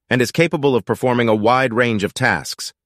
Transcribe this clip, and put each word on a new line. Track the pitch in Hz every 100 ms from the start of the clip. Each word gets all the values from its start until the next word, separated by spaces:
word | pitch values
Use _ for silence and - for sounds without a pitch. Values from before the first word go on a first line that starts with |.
| -
and | 123
is | 120
capable | - 165 165 139 123
of |
performing | - 113 127 123 117
a | 107
wide | 104 127 131 113
range | 120 110
of | 95 -
tasks. | 123 90 65 - - -